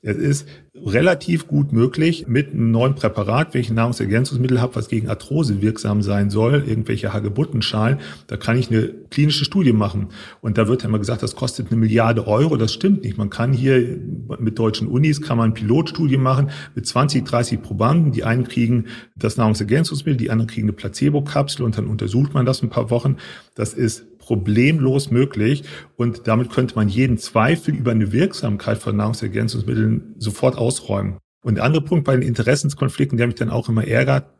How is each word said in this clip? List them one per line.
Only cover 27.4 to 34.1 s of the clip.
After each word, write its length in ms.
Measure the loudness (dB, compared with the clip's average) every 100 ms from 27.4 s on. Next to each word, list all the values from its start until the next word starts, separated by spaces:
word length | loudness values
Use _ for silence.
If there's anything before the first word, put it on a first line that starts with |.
| 2 2 0
über 160 | -2 0
eine 220 | 2 2
Wirksamkeit 680 | 2 0 -2 -4 -4 -2 -4
von 180 | -2 -2
Nahrungsergänzungsmitteln 1160 | -2 -4 -4 -2 -2 -2 -2 0 2 0 -4 -8
sofort 380 | -8 0 0 2
ausräumen. 640 | -2 -2 -4 -4 -4 -8 _ _
Und 140 | -2 0
der 80 |
andere 180 | 2 2
Punkt 220 | 0 -2
bei 100 | 2
den 80 | 0
Interessenskonflikten, 960 | 0 -2 0 2 0 -2 -4 -2 -2 0
der 80 | 0
mich 100 | -2
dann 140 | -2
auch 180 | -2 -2
immer 180 | -2 0
ärgert 400 | 0 2